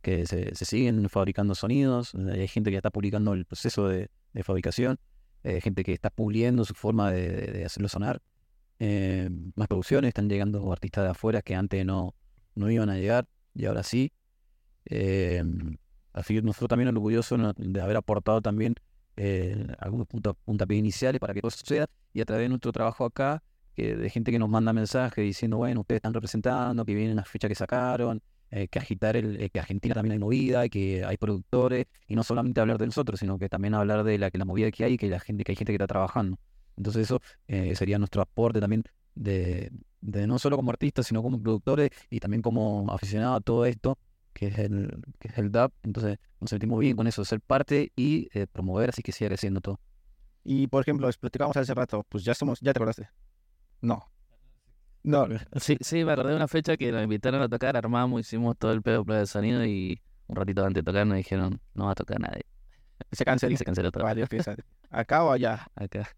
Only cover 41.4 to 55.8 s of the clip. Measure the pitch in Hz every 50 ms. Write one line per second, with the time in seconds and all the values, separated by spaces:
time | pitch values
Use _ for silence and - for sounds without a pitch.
41.4 | 110 113 107 104 - - 139 151 147 135 - - - _ - 113 - 104 104 113
42.4 | 110 117 110 117 107 107 104 104 101 101 92 101 - 98 101 107 113 123 127 117
43.4 | 104 - 117 117 120 123 117 110 - 131 135 - _ _ _ _ _ _ - -
44.4 | - 101 101 107 104 101 104 101 101 104 - - - - - - - 107 - -
45.4 | 107 101 101 117 120 131 - - - 110 101 - 113 104 101 - _ - - -
46.4 | - 113 - 104 104 107 120 110 123 139 127 107 113 113 110 - 101 - - 110
47.4 | - _ - 135 143 - 143 147 147 - _ - 123 143 151 160 - - _ 104
48.4 | 101 95 _ - 92 95 92 98 113 127 120 - - - 104 - 113 104 95 98
49.4 | - 101 95 95 90 - 98 - - - - - _ - - _ - - _ _
50.4 | _ - 135 139 139 127 - 135 131 - 147 143 135 127 120 - - 123 - 131
51.4 | 143 147 156 143 135 120 131 120 127 - - 104 104 _ - 107 90 104 117 -
52.4 | - 143 120 - - 139 139 127 117 110 113 - 107 - _ _ - - _ _
53.4 | _ _ _ _ _ _ _ _ - 117 110 - - - _ _ - _ _ _
54.4 | _ - - _ _ _ - _ _ - - - _ 147 147 147 131 92 110 113
55.4 | - - - 139 - - 147 127